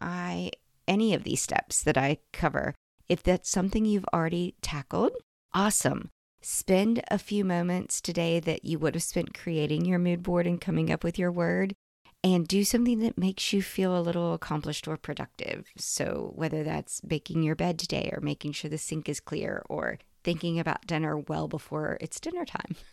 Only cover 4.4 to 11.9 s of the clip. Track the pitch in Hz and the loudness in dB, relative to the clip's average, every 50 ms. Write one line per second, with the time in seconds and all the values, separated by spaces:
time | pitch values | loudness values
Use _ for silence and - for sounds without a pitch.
4.4 | 175 180 - _ - - 156 143 - - - 175 220 494 508 480 - _ _ _ | -2 -4 -6 _ -6 -6 -6 -6 -6 -4 0 2 2 2 2 -2 -8 _ _ _
5.4 | _ _ - 185 202 214 202 - - - 135 - - - - _ _ _ _ _ | _ _ 0 2 2 4 2 2 2 2 0 0 -4 -10 -14 _ _ _ _ _
6.4 | - - - - - - 190 185 202 226 233 233 - - 208 196 - - 208 208 | -10 -6 -4 -4 2 4 6 6 6 4 2 2 0 0 -2 -2 0 0 0 0
7.4 | 196 185 175 175 175 180 180 180 - - - - - 180 170 170 165 165 165 170 | 2 2 2 2 2 0 0 -2 -2 -4 -4 -4 -4 -2 0 0 2 2 2 2
8.4 | 165 170 156 - - - 165 156 160 160 - 165 - - - 175 165 - - - | 2 0 -2 -2 -2 -2 -2 0 2 0 0 0 -4 -2 0 -2 -2 -2 -6 -8
9.4 | - 175 165 156 151 143 151 156 170 180 180 180 175 175 175 175 175 185 175 175 | -6 -2 0 0 2 2 2 2 2 4 4 4 4 4 2 2 0 2 2 2
10.4 | 175 175 175 165 - - 160 160 160 160 156 156 - 170 170 - 180 175 175 175 | 4 2 0 0 0 0 0 2 2 2 2 0 0 -2 0 0 0 0 2 0
11.4 | 170 170 175 185 196 196 202 - _ _ | 0 2 2 2 0 0 -2 -8 _ _